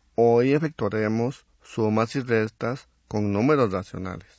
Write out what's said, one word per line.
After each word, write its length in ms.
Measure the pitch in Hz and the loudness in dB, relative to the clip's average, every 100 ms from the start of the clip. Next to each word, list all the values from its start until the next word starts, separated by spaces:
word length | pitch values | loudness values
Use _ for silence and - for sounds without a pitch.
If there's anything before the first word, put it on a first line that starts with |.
| _ - | _ 2
hoy 380 | 117 117 131 | 4 4 2
efectuaremos 920 | 147 156 - 107 110 107 113 120 - _ _ | 0 -2 -4 -4 -2 -2 -2 -4 -6 _ _
sumas 540 | - - 107 110 117 139 | -14 -4 0 2 0 -2
y 40 | |
restas 680 | 127 113 110 - 117 131 - _ _ | 0 0 0 -4 -6 -6 -12 _ _
con 260 | 107 104 | -2 0
números 380 | 101 127 147 117 | 2 2 4 2
racionales. 560 | 92 92 92 92 95 - | 0 -6 -10 -10 -10 -16